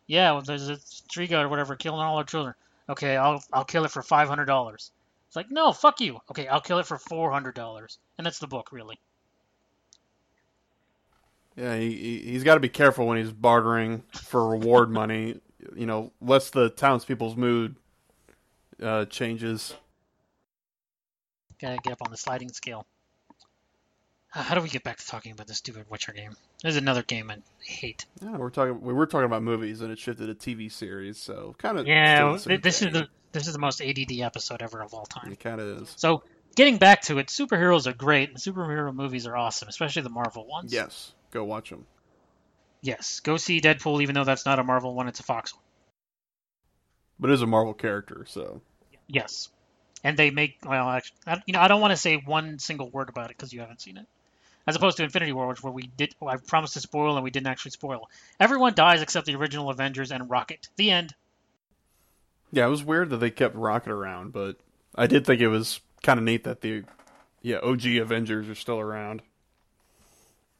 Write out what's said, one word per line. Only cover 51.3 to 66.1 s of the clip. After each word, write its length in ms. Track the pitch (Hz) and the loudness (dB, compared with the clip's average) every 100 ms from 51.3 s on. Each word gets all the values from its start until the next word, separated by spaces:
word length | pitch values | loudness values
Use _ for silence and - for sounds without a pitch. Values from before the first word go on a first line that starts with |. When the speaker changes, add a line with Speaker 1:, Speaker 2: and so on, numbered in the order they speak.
| 175 - | -6 -2
Speaker 1:
you 80 | |
know, 80 | 180 | 4
I 60 | 185 | 6
don't 120 | 208 | 6
wanna 140 | 208 175 | 4 2
say 180 | 175 156 | 2 0
one 400 | 139 156 156 147 | 0 -2 -2 -6
single 320 | - 147 123 | -10 -8 -8
word 200 | 135 127 | -8 -8
about 200 | 123 117 | -8 -12
it 80 | 123 | -12
'cause 160 | 143 | -14
you 60 | 120 | -14
haven't 180 | 117 117 | -14 -16
seen 160 | - 95 | -18 -18
it. 100 | 214 _ _ _ _ _ - | -20 _ _ _ _ _ -4
As 120 | 156 | 2
opposed 180 | 190 175 | 2 2
to 80 | |
Infinity 300 | 151 180 160 | -2 -2 -2
War, 140 | 131 127 | -2 -4
which, 140 | 123 | -6
where 120 | 135 | -8
we 140 | 127 127 | -10 -10
did, 280 | 131 147 - 143 | -6 -6 -6 -6
I 120 | 127 | -6
promised 380 | - 160 156 - | 0 0 0 -6
to 40 | |
spoil 340 | - 151 151 143 | -6 0 0 0
and 80 | |
we 80 | 131 | -2
didn't 160 | 135 135 | -4 -4
actually 240 | 127 139 | -6 -8
spoil. 380 | - 143 123 113 - - - | -10 -8 -8 -12 -20 -8 4
Everyone 340 | 214 269 247 | 4 6 2
dies 280 | 208 165 170 | 6 6 6
except 240 | 151 170 151 | 4 -2 -2
the 100 | 139 | -4
original 340 | 151 147 139 | -4 -4 -6
Avengers 400 | 131 135 135 135 | -4 -4 -4 -6
and 200 | 131 127 | -8 -2
Rocket. 400 | 123 - 156 - - | -2 -2 -6 -12 -2
The 120 | 208 | 2
end. 240 | 180 165 - _ _ _ _ _ _ _ _ _ _ _ _ _ | 2 0 -10 _ _ _ _ _ _ _ _ _ _ _ _ _
Speaker 2:
Yeah, 140 | 143 120 | 2 4
it 20 | |
was 120 | 147 | 2
weird 280 | 147 160 175 | 0 0 0
that 80 | 120 | 0
they 120 | 117 | 0
kept 260 | - 123 110 | 2 0 2
Rocket 360 | 110 113 - | 0 0 -2
around, 400 | 104 95 90 101 | -6 -6 -10 -10
but 260 | 107 98 92 _ _ _ - | -8 -8 -10 _ _ _ 0
I 100 | 120 | 4
did 180 | 139 135 | 4 4
think 160 | 123 | 4
it 80 | 117 | 4
was 320 | 110 110 - _ _ | 2 -2 -8 _ _
kinda 200 | - | 2